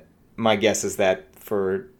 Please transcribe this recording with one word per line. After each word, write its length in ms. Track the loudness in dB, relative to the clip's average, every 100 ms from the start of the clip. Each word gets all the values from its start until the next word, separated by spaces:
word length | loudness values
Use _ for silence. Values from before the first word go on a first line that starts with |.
| -18 _ _ -2
my 200 | 0 2
guess 280 | 2 0
is 120 | -4 0
that 400 | 0 0 -6 -20
for 520 | -6 -2 -2 -4 -6 _